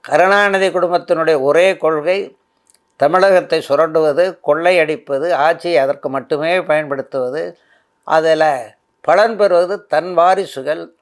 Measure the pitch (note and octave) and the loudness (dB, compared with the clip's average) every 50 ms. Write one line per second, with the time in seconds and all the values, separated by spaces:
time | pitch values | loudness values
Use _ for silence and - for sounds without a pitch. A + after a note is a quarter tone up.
0 | _ - - D3+ F3 F#3+ G3 G3+ G3+ G3+ G3 F#3+ F#3+ F#3 E3 F#3 F3 F3 F3 F3 | _ -2 2 2 4 4 4 2 2 2 0 0 0 0 0 -2 -2 0 -2 -2
1 | - - F3+ D#3+ D#3+ D#3+ D#3+ D3 C3 C#3 D3 D#3+ F3+ F#3+ F#3 D#3 - D#3 D#3+ D3+ | -2 -2 -2 0 2 0 0 0 2 2 2 2 2 2 0 0 -2 -2 -2 -2
2 | D3 E3 F#3 G3 G3 - _ _ _ _ _ _ _ _ _ _ _ _ _ _ | -2 -2 -4 -4 -4 -10 _ _ _ _ _ _ _ _ _ _ _ _ _ _
3 | C3+ D3 E3 F#3 F#3 G3 F#3+ F3+ D#3+ - E3+ D#3+ D#3 - C#3 C#3+ D#3+ D#3+ D#3 D#3+ | -2 2 2 4 4 4 4 2 2 0 -4 -4 -2 -2 0 0 0 2 2 0
4 | D#3 D3+ C#3+ C#3+ F3 F#3+ F3 - _ D3 D3 D#3 E3 F3 F#3 F3 D#3+ D3+ D#3 C#3+ | 2 2 2 2 0 -2 -2 -8 _ -2 -2 0 2 2 2 2 2 0 -2 -8
5 | - - C#3 C3+ D3 F3 F3 C3+ C#3+ D#3 E3+ D#3+ - F3 E3+ D3+ C3+ C3+ C#3+ C#3 | -6 -6 -6 -4 -2 -2 0 0 2 0 0 0 -2 0 0 2 2 0 -2 -4
6 | - C#3+ C3 C3+ B2 _ D#3+ C#3+ D3+ E3 F3 F#3 E3+ - D3+ D3+ D3+ D3 C#3 C3+ | -6 -6 -6 -6 -6 _ -6 -4 -2 -2 -2 -2 -2 -2 -2 -2 -2 -4 -8 -8
7 | C3 - - C#3 B2+ B2 C3 D3+ E3+ F3+ F3 _ _ _ _ _ _ _ _ _ | -8 -8 -6 -6 -6 -6 -6 -8 -10 -10 -12 _ _ _ _ _ _ _ _ _
8 | _ - D3+ D#3+ D#3+ D#3+ D#3+ D#3 D#3 D#3 C#3+ B2+ A#2+ G#2+ _ _ _ _ _ _ | _ -2 -2 0 2 2 2 2 2 0 0 -2 -6 -12 _ _ _ _ _ _
9 | _ - D#3+ F#3 G#3 A3+ A3+ G3 G#3 G3+ F#3 E3+ F3+ F3+ G3 G3+ - _ - D3+ | _ 0 2 2 2 0 0 0 0 2 2 2 0 0 -4 -10 -8 _ -4 -4
10 | D#3+ F3+ F3+ E3 E3+ F3+ F#3+ F#3+ F#3+ D#3 - C#3+ C3 C#3+ D3+ E3+ E3 E3 _ _ | -4 -2 0 2 2 2 2 0 -2 -8 -10 -10 -8 -8 -8 -8 -8 -16 _ _